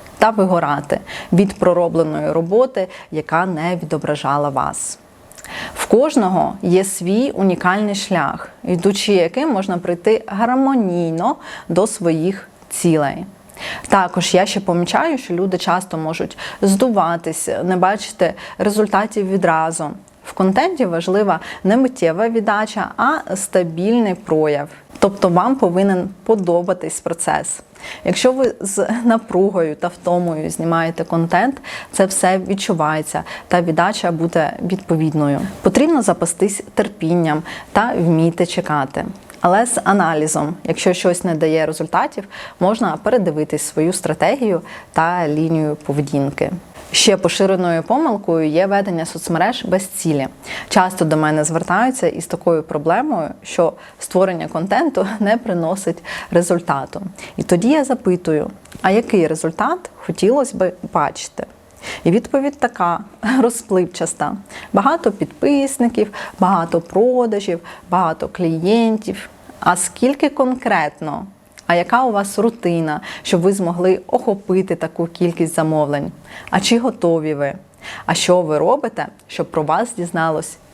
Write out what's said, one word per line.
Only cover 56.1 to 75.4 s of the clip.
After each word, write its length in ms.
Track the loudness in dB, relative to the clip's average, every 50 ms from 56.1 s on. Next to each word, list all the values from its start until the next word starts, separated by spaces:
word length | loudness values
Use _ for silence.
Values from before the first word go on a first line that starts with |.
| -12 -12 -8 0
результату. 720 | 2 2 2 4 0 0 0 -2 -2 -2 -2 -8 -10 -12 -12 -12 -14 -16 -18 -12 -8
І 60 | -6
тоді 260 | 0 2 2 2 4 2
я 160 | 2 2 2
запитую: 640 | 0 -2 -2 0 0 0 0 0 0 0 0 -2 -4 -10 -16 -20 -20 -14 -2
а 80 | 0 2
який 360 | 2 2 2 2 2 2 4
результат 640 | 2 0 -2 -4 -4 -2 0 0 0 -2 -4 -6 -14 -18
хотілося 600 | -14 -8 -8 -4 0 2 4 4 4 2 0 0
би 160 | -2 -2 -2 -2 -6 -12 -4
бачити? 540 | 0 0 0 0 -2 -8 -14 -14 -10 -12 -12 -12 -12 -20 -20 -20 -20 -18 -14 -14 -12 -2 0
І 60 | 2
відповідь 480 | 2 2 0 2 -2 0 0 0 -2 -2
така 420 | -4 -2 0 0 0 0 0 -2 -6 -12 -14 -6
<laughs> 180 | -2 0 2 4
розпливчаста. 960 | 4 2 0 -4 -4 0 2 2 2 0 -2 -6 -6 -6 -4 -4 -4 -6 -6 -8 -12 -16 -18 -18 -12 0
Багато 400 | 0 2 4 4 2 2 0 0
підписників, 1000 | 0 0 -6 -6 -4 -2 2 2 2 2 2 0 0 0 0 0 2 0 -2 -2 -2 -12 -14 -12 -2 0
багато 420 | 2 2 4 2 0 0 -2 -2
продажів, 800 | -2 0 2 2 4 4 4 2 2 0 0 -2 -2 -4 -6 -6 -6 -14 -20 -18 -6 -2
багато 380 | 0 0 2 0 -2 -4 -6 -8
клієнтів. 1000 | -4 -2 0 0 0 0 2 2 4 4 4 2 0 0 -4 -6 -8 -8 -10 -18 -20 -20 -20 -20 -12 -2
А 160 | 0 0 0
скільки 520 | 0 -2 -6 -4 0 0 0 2 2 0 -2
конкретно? 960 | 2 0 0 0 0 -2 -2 0 0 0 0 -2 -4 -8 -8 -8 -8 -8 -10 -14 -18 _ _ _ _ -14 -2 0
А 40 | 2
яка 300 | 2 2 2 2 2 2
у 80 | 2
вас 260 | 0 0 -2 -2 -2 0
рутина, 640 | 0 0 0 0 -2 0 0 0 0 -2 -4 -6 -8 -12 -16 -10
щоб 180 | -2 0 0 4
ви 120 | 4 2
змогли 480 | 2 2 0 -2 0 2 4 2 2 2 0
охопити 680 | -2 -2 -2 0 0 -2 -2 -2 0 0 0 2 0 -2
таку 320 | -4 -4 -6 -4 -4 -6
кількість 480 | -6 -2 0 0 0 2 0